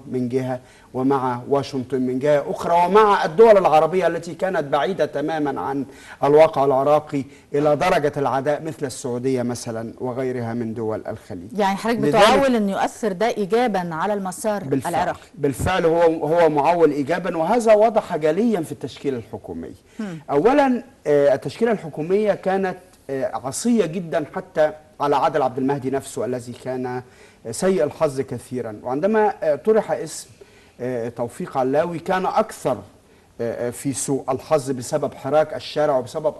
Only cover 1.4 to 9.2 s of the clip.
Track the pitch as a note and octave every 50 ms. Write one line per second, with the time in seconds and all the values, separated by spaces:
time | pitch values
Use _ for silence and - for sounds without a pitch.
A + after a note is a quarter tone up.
1.4 | B2 A2+ C3+ C#3 C3 - - C3+ B2 B2 C#3 C3 B2+ B2+ B2+ C3 C3 D3 D3 C#3+
2.4 | C3+ D#3+ F#3+ - - E3+ E3+ E3+ F3 F3+ F#3+ G#3+ A3 G#3 G3+ E3+ D#3+ E3+ D#3 E3
3.4 | A3+ A#3 G#3+ G3 F3+ D#3+ D3 D#3 D#3+ D#3+ F3+ F#3 F3 E3 E3 E3+ - F3 D#3+ -
4.4 | - F#3 F#3 E3+ D3+ C#3 D3 D3 C#3+ E3+ G3 E3 D#3 C#3+ - D3 C#3+ D3+ D#3+ D#3
5.4 | D3+ C#3+ C3 A#2+ F2+ B2 C#3 C#3 C3 - - - - - - - - C#3 D3 D3+
6.4 | D#3+ D#3+ D#3+ C#3+ C3+ C#3 C#3 C3 C#3 D3 D3 D3+ D3+ - - C#3 B2+ - - -
7.4 | - _ - C#3+ D3 D3+ D3 C3+ - - F#3+ E3 C#3+ D3+ C#3+ D3 C#3 B2+ A#2+ C3+
8.4 | C3 D3 D3 C#3+ D#3+ D#3+ D3+ - - - - - - C3 A#2+ B2